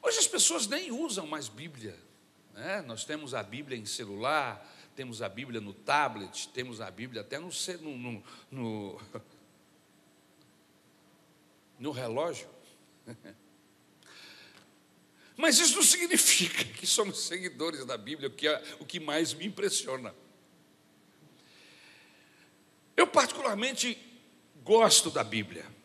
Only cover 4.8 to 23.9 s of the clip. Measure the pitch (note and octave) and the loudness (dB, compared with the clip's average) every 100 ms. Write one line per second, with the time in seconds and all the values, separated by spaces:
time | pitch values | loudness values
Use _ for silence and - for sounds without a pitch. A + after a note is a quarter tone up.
4.8 | - - B2+ A2 A2 G2+ C3 A#2 G#2 G2 | -20 -14 -12 -6 -8 -8 -8 -8 -8 -12
5.8 | - C#3 C#3+ G#2+ F#2+ - - - B2+ A2+ | 0 2 2 -2 -10 -10 -10 -8 -10 -8
6.8 | G#2 F#2 B2+ A#2 G#2 C#3 F3 D3+ - F3 | -12 -10 -10 -10 -10 -10 -8 -8 -8 -8
7.8 | D#3 C3 B2 A2+ - - - C3+ A#2 A2 | -10 -10 -10 -10 -12 -20 -16 -8 -6 -4
8.8 | G2+ - G#2+ A2 - - _ _ _ _ | -8 -10 -14 -16 -16 -20 _ _ _ _
9.8 | _ _ _ _ _ _ _ _ _ _ | _ _ _ _ _ _ _ _ _ _
10.8 | _ _ _ _ _ _ _ _ _ _ | _ _ _ _ _ _ _ _ _ _
11.8 | B2+ B2+ B2 A2+ E3 C3+ - - - - | -8 -6 -4 -2 -2 -4 -12 -20 -20 -20
12.8 | _ _ - A#2 - G2+ _ _ _ _ | _ _ -20 -18 -18 -20 _ _ _ _
13.8 | _ _ - - - - - - - _ | _ _ -20 -20 -20 -20 -20 -20 -20 _
14.8 | _ _ _ _ - - D#4 B3+ E4+ E4+ | _ _ _ _ -20 2 6 8 6 8
15.8 | D#4 F4+ F4 F4+ - - E3+ - - - | 6 6 4 4 6 6 4 0 -4 -4
16.8 | - - G#3 - - E3+ F#3 B2+ D#3+ D3+ | 0 2 2 -2 -6 -4 -6 -4 -4 -4
17.8 | B2+ B2 G#2 D3+ C#3 B2+ D3 D3+ - - | -6 -8 -8 -6 -6 -2 0 0 -2 -14
18.8 | D3+ F3+ D#3 D3 E3 - F#3 - G3 - | -10 -8 -2 0 0 -2 -8 -2 0 0
19.8 | C3+ C3 A2+ - - _ _ _ _ _ | -2 -6 -8 -14 -20 _ _ _ _ _
20.8 | _ _ _ _ - - - - - - | _ _ _ _ -20 -20 -20 -20 -20 -20
21.8 | - - - - - _ - _ _ _ | -20 -20 -20 -20 -20 _ -20 _ _ _
22.8 | _ - E4+ - B3 - C4+ G3+ B3 C4+ | _ 4 6 8 4 2 -2 0 -2 0
23.8 | B3 | -2